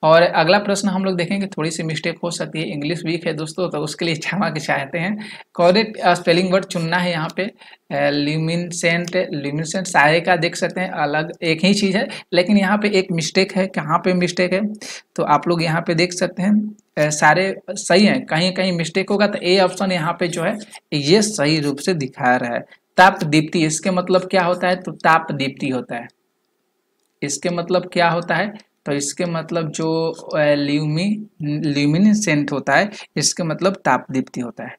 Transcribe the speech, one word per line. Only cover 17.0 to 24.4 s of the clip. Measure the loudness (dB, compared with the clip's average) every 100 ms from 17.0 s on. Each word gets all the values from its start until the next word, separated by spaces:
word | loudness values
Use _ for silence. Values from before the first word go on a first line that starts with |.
| -2
सारे | 2 4 4 2 -2 -10
सही | -10 2 4 6
हैं, | 4 -2
कहीं | 0 0
कहीं | 0 -2
मिस्टेक | -2 -2 -2 -2
होगा, | 0 0
तो | 0
ए | 0 4
ऑप्शन | 2 0 -2
यहाँ | -2 -2
पे | -2 -4
जो | -2
है, | -4 -4 -10 -20 _
ये | -4 4 4
सही | 4 0 2 2
रूप | 0 -2
से | -2
दिखा | -2 -2 -2 2 2
रहा | 0
है। | -6 -8 -20 _ 6
ताप | 6 6
दीप्ति, | 0 2 2 0 0
इसके | 0 -2
मतलब | -2 2 0
क्या | 2 0